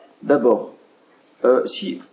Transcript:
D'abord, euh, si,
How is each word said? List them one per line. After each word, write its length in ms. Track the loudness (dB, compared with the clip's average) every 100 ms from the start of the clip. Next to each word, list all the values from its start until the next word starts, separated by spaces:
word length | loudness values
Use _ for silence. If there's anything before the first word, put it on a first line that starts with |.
| -20 _
D'abord, 500 | -2 2 2 0 -2 -16 _ _ _ _ _ _ 2
euh, 200 | 2 0
si, 360 | -4 -6 -10 -14